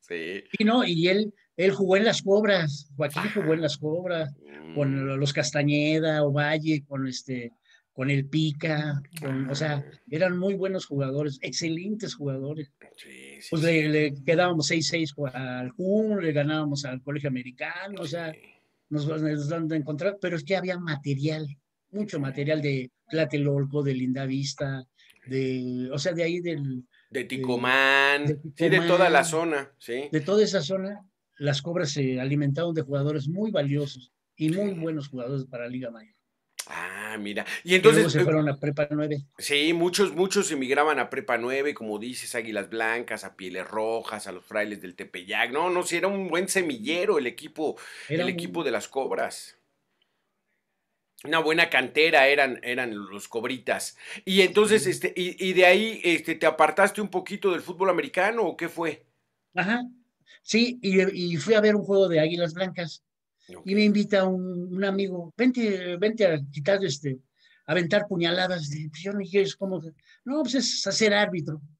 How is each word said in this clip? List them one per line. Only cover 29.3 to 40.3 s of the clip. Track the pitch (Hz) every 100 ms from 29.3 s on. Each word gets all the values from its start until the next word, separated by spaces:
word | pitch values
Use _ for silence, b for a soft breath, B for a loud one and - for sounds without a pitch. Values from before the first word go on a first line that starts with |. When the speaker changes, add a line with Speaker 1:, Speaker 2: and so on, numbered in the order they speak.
| 156 170 147 135 _
Speaker 1:
sí. | - 120 143
Speaker 2:
de | 156
toda | 147 208
esa | 202 185
zona, | 147 190 190 208 - _ _ _
las | 143 143
Cobras | 170 170 165
se | 151 135 127
alimentaron | 135 147 143 139 175
de | 160
jugadores | 135 139 143 151 131
muy | 175 220
valiosos | 180 143 143 143 131 - _ _ _
y | 156
muy | 175 202
Speaker 1:
Sí. |
Speaker 2:
buenos | 180 160 156 139
jugadores | 131 120 139 131
para | 120 120
Liga | 127 123
Mayor. | 113 107 _ _ _ _ _ -
Speaker 1:
Ah, | 82 87 95 104 110
mira. | 101 101 - B
Y | 170 185
Speaker 2:
Que | 185
Speaker 1:
entonces, |
Speaker 2:
luego | 156 165
se | 147
Speaker 1:
eh, |
Speaker 2:
fueron | - 156 151
a | 139
Prepa | 147 147 147
nueve. | 151 151 147 139 -
Speaker 1:
sí, | - 143 151
muchos, | 170 175 175 196
muchos | 156 190